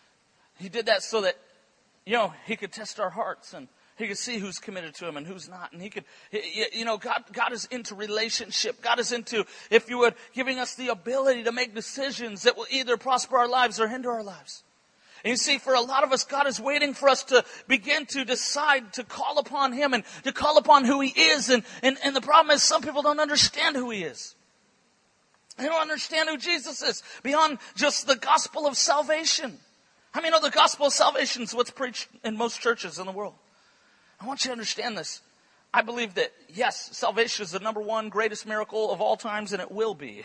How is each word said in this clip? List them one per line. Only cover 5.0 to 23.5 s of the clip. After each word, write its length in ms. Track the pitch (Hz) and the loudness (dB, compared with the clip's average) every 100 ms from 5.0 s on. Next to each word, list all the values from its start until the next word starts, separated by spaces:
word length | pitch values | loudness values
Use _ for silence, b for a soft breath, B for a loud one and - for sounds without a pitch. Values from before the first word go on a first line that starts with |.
| 175 | -10
him 100 | 147 | -10
and 100 | 156 | -12
who's 200 | 190 151 | -16 -16
not. 240 | 180 175 | -16 -16
And 80 | 170 | -16
he 120 | 202 | -14
could, 120 | 175 - B B | -14 -16 B B
y-, 100 | 208 160 196 | -10 -8 -6
y-, 100 | 202 | -6
you 100 | 226 | -4
know, 140 | 226 208 | -4 -4
God, 280 | 240 - 233 | -4 -6 -6
God 220 | 214 240 | -4 -2
is 120 | 233 - | -4 -8
into 280 | 247 - | -10 -10
relationship. 880 | 202 214 214 226 - 214 - 208 - | -10 -6 -4 -2 -4 -4 -4 -4 -2
God 180 | 233 240 | 0 0
is 120 | 220 | 0
into, 340 | 240 - 226 - B B | -4 -4 -4 -4 B B
if 180 | 220 220 | 2 4
you 120 | 247 | 2
would, 160 | 233 - B | 2 2 B
giving 240 | - 262 254 | -6 -4 -4
us 160 | 247 | -6
the 140 | - 254 | -6 -6
ability 560 | 202 226 262 269 247 | -4 -4 0 2 2
to 80 | 226 | 0
make 240 | 240 247 214 | -2 -4 -6
decisions 680 | - 269 269 226 233 196 | -10 -6 -6 -6 -10 -2
that 140 | 226 - | 0 0
will 80 | 226 | -2
either 260 | 269 247 226 | -2 0 0
prosper 400 | 254 247 - 240 | 2 0 2 2
our 100 | 240 | 4
lives 320 | 254 240 202 | 4 2 2
or 80 | 220 | -2
hinder 240 | 254 247 | -2 -4
our 120 | 226 | -6
lives. 400 | 202 165 - - _ _ _ B B B | -8 -14 -18 -20 _ _ _ B B B
And 60 | 214 | -2
you 80 | 247 | 0
see, 220 | 302 269 | 0 0
for 160 | 269 254 | 2 2
a 60 | |
lot 220 | 247 269 | 2 2
of 80 | 285 | 2
us, 120 | 262 | 2
God 240 | - 277 277 | 0 0 0
is 120 | 214 | -2
waiting 360 | 262 294 285 - | -2 0 0 2
for 120 | 277 | 4
us 160 | 254 - | 4 4
to 200 | 247 - B - | 4 4 B 0
begin 400 | 262 226 311 285 | 0 2 -2 -2
to 180 | 277 247 | -4 -2
decide 680 | 240 - 285 294 269 208 | -4 -2 0 2 2 0
to 100 | 254 | -10
call 340 | 233 - 277 294 | -10 -6 -2 -2
upon 360 | 247 285 269 | -2 0 0
him 200 | 247 285 | 2 0
and 100 | 240 - B | 0 -2 B
to 80 | 269 | -6
call 260 | - 294 302 | 0 4 6
upon 280 | 302 277 247 | 8 8 8
who 140 | 277 | 2
he 100 | 262 | 2
is. 400 | 294 320 302 220 | 4 6 4 4
And, 120 | 240 - B | 2 2 B
and, 140 | 254 269 | 0 2
and 120 | 277 269 | 0 0
the 60 | |
problem 320 | 269 320 302 | 6 8 8
is 100 | 285 | 6
some 180 | - 320 | 4 2
people 220 | 311 285 | 0 0
don't 160 | 294 294 | 2 2
understand 560 | 302 294 - | 2 4 2